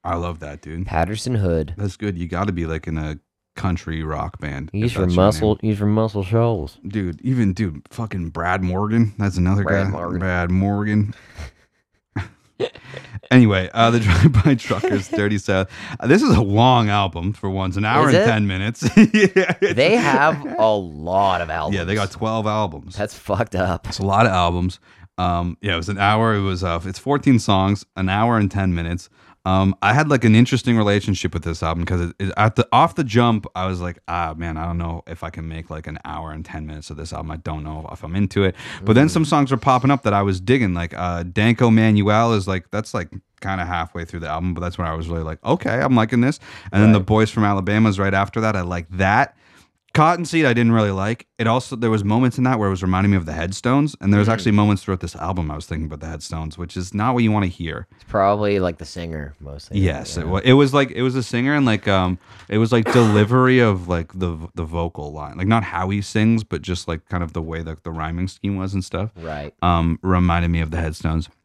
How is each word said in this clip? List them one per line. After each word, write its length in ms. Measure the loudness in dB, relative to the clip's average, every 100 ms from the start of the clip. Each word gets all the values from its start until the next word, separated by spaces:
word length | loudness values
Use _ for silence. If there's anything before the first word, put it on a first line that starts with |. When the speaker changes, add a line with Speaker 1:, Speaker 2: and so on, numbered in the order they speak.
Speaker 1:
I 120 | -6 -6
love 240 | -6 -8
that, 220 | -12 -14
dude. 260 | -12 -10 -4
Speaker 2:
Patterson 480 | -2 -2 -2 -4 0
Hood. 400 | 0 0 -2 -6
Speaker 1:
That's 180 | -8 -4
good. 200 | -6 -4
You 100 | -6
gotta 240 | -2 -2
be, 140 | -2 -4
like, 220 | -6 -6
in 100 | -6
a 220 | -6 -8 _ _ _ -6
country 480 | -4 -4 -4 -8
rock 360 | -6 -6 -8 -8
band 320 | -10 -10 -8
Speaker 2:
He's 120 | -4 -4
Speaker 1:
if 80 |
Speaker 2:
from 80 | -2
Speaker 1:
that's 120 | 0 4
your 100 | 4
Speaker 2:
Muscle, 240 | 4 0 0
Speaker 1:
name. 80 | -2
Speaker 2:
he's 80 | -2
from 160 | 0
Muscle 300 | 0 0 -4
Shoals. 560 | -2 0 0 -2 -6 -10 -8
Speaker 1:
Dude, 340 | -6 -4 -6
even, 320 | -4 0 0
dude, 300 | 0 -4 -6 -14
fucking 380 | -10 -8 -6 -8
Brad 340 | -4 -2 0
Morgan. 500 | 0 -2 0 2 0 0
That's 180 | -2 2
another 260 | 2 2
Speaker 2:
Brad 220 | 2 0 0
Speaker 1:
guy. 60 |
Speaker 2:
Morgan. 280 | -4 -4 -4
Speaker 1:
Brad 300 | -2 -2 0
Morgan. 600 | 0 0 0 0 0 0 -4 -18 -16 -16 _ _ _ _ _ _ -10
<laughs> 80 | -10 _ _ _ -8 -8 -20 -20 -16 -18 4
Anyway, 400 | 6 8 4 0
uh, 180 | 2 4
the 80 | 4
<laughs> 0 |
Drive-By 560 | 4 6 6 6 4 2
Truckers, 520 | 0 -2 0 -2 -2
Speaker 2:
<laughs> 20 |
Speaker 1:
Dirty 280 | -2 0 -2
South. 320 | 0 0 0 -8 -14 -6
Uh, 80 | 4
this 160 | 4
is 120 | 6 4
a 60 |
long 480 | 4 4 6 6 4
album 440 | 2 0 -2 -6
for 160 | -4 -4
once, 260 | -4 -2 -2
an 80 | 0
hour 220 | 2 4
Speaker 2:
Is 60 | 4
Speaker 1:
and 80 |
Speaker 2:
it? 20 | 4
Speaker 1:
ten 220 | 2 0
minutes. 360 | -2 -4 -2
<laughs> 140 | 2 6
Yeah, 560 | 6 6 4 4 0 0
it's 120 | 0 2
Speaker 2:
They 200 | 4 4
have 460 | 2 4 2 0 -6 0
a 140 | 2
lot 680 | 2 -2 -8 -2 2 2 0
of 80 | -2
Speaker 1:
Yeah, 340 | -4 -4 -4
they 140 | -2 -2
Speaker 2:
albums. 20 |
Speaker 1:
got 120 | -4
twelve 360 | -4 -4 -2 -2
albums. 480 | -2 -2 -6 -14 -8
Speaker 2:
That's 180 | -8
fucked 400 | -8 -6 -2 -2
up. 340 | -2 -2 -2 -6
Speaker 1:
It's 100 | -6
a 60 | 0
lot 200 | 4 4
of 60 |
albums. 480 | 4 0 0 -4 -6 _ _ -20 -4
Um, 380 | -2 -2 -4 -6
yeah, 120 | -4
it 40 | -4
was 120 | -4
an 80 | 0
hour. 340 | 2 4 2 2
It 60 |
was, 220 | 0 -2
uh, 160 | -2 -4 -6
it's 140 | -10
fourteen 380 | -2 0 4 2
songs, 480 | 4 2 2 0 -4 -6
an 100 | -2
hour 280 | 0 2 2
and 120 | 0
ten 240 | 0 -2
minutes. 360 | -2 -4 -6 -10 _ _ _ 0
Um, 300 | 2 2 2
I 120 | 2
had, 160 | 2 2
like, 160 | 2 6
an 100 | 6
interesting 400 | 6 2 0 2
relationship 580 | 2 2 0 -2 -2
with 100 | -6 -6
this 180 | -4
album 220 | -4 -4 -2
'cause 160 | -2
it, 140 | -2 -4
it, 140 | -6 0
at 220 | 0 2
the, 100 | 2
off 220 | 2 2 0
the 80 | 0
jump, 400 | 2 2 0 -4 -8
I 100 | -6
was 140 | -4
like, 180 | -8 -10 -8
"Ah, 280 | -6 -6 -6
man, 220 | -8 -6
I 80 | -6
don't 120 | -4
know 280 | -6 -8 -12
if 160 | -14
I 60 | -12
can 180 | -12 -12
make, 220 | -12 -12
like, 180 | -12 -12
an 100 | -14
hour 300 | -12 -12 -12
and 100 | -12
ten 240 | -12 -12 -12
minutes 220 | -14 -14
of 80 | -14
this 160 | -12
album. 180 | -10 -10
I 60 | -10
don't 260 | -10 -10
know 240 | -10 -12 -12
if 100 | -14
I'm 100 | -8 -2
into 260 | 0 2
it." 120 | 0 0 -14 -8
But 120 | 4 4
then 120 | 6
Speaker 2:
Mm. 40 |
Speaker 1:
some 120 | 2
songs 260 | 2 2 2
were 60 | 0
popping 340 | 2 2 2
up 140 | 2
that 100 | 2
I 80 | 2
was 200 | 0 -2
digging. 320 | 0 2 2
Like, 200 | -2 -4 -6
uh, 260 | -4 -4
Danko 460 | -4 0 2 4 4
Manuel 640 | 6 6 4 4 2 2
is, 120 | 0 -2
like, 240 | -6 -4
that's, 220 | -8 -6
like, 140 | -8 -8 -12 _ _
kinda 240 | -8 -6 -4
halfway 380 | -4 -6 -8
through 160 | -10 -10
the 80 | -8
album, 260 | -4 -4
but 60 | -4
that's 180 | -6 -6
when 80 | -6
I 60 | -6
was 120 | -6
really 160 | -6
like, 180 | -6 -8 -2
"Okay, 340 | -2 -2 -2
I'm 160 | 2 2
liking 240 | 2 2
this." 220 | 0 -2 -12 -18 -2
And 100 | 4
then 80 | 6
The 80 | 4
Speaker 2:
Right. 60 | 4
Speaker 1:
Boys 240 | 2 2
from 140 | 2 0
Alabama 420 | 0 0 2 2
is 100 | 2
right 160 | 0
after 280 | 0 -2 -2
that. 160 | -2 -2
I 40 |
like 240 | -4 -6 -8 -2
that. 360 | 2 2 0 _ _ _ _ _ _
Cottonseed 520 | 2 2 2 -2 2 2
I 80 |
didn't 200 | 4 4
really 180 | 4 2
like. 340 | 0 -4 -4 -10 _
It 80 | 0
also, 280 | 0 -2 -4
there 140 | 0
was 140 | 0
moments 340 | 2 2 2 0
in 60 |
that 160 | -2 0
where 80 | -2
it 20 |
was 140 | -2
reminding 260 | 0 2 4
me 80 | 2
of 80 | 0
the 80 |
Headstones, 640 | -6 -6 -4 0 0 0 -2
and 140 | 2
there 60 | 4
was 80 | 4
Speaker 2:
Mm. 40 |
Speaker 1:
actually 180 | 2 2
moments 320 | 2 4 2
throughout 160 | -2 -6
this 160 | -6 -8
album 340 | -6 -4 -4
I 60 | -6
was 100 | -8
thinking 220 | -8 -8
about 140 | -10
the 60 | -12
Headstones, 480 | -12 -10 -10 -10 -10
which 220 | -12 -10
is 160 | -8
not 220 | -4 -2 2
what 80 |
you 80 | 2
wanna 160 | 2 0
hear. 400 | -4 -10 -10 -14 _
Speaker 2:
It's 80 |
probably, 560 | -6 0 2 2 0 0
like, 180 | 0 -4
the 80 | -14
singer 480 | -12 -10 -10 -12 -14
mostly. 400 | -16 -16 -8 -2
Speaker 1:
Yes, 360 | 0 -2 -8 -8
Speaker 2:
Yeah. 60 |
Speaker 1:
it 40 | -4
wa-, 140 | -2
it 100 | 4
was, 180 | 6 6
like, 200 | 2 0
it 100 | -2
was 140 | -2 -2
a 80 |
singer 320 | -4 -2 0 2
and, 100 | 2
like, 220 | 0 2
um, 320 | 0 0 -2 _ -20 -4
it 120 | 0
was, 120 | 2
like, 200 | 2 4
delivery 640 | 4 6 4 4 4 4 6
of, 300 | 4 2 -2
like, 240 | -4 -4
the 200 | -6 -4
v-, 140 | -4 -10
the 120 | -10 -8
vocal 460 | -4 -6 -6 -12
line, 220 | -10 -12 -6
like, 120 | 0
not 160 | 0
how 260 | -2 -4 -2
he 120 | -4
sings, 400 | -2 0 2 2
but 180 | -2 -10
just, 260 | -6 -8 -6
like, 200 | -10 _
kind 140 | -6
of 100 | -4
the 80 | -6
way 220 | -8 -8
that 200 | -10 -12
the 60 | -12
rhyming 360 | -8 -6 -6 -6
scheme 280 | -6 -6 -4
was 200 | -4 -6
and 100 | -6
stuff. 240 | -6 -8 -8
Speaker 2:
Right. 320 | -10 -10 -12 _
Speaker 1:
Um, 340 | 0 2 2 0
reminded 460 | 0 2 2 2 0
me 100 | 0
of 100 | -2
the 80 | -4
Headstones. 500 | -6 -4 -4 -4 -4 _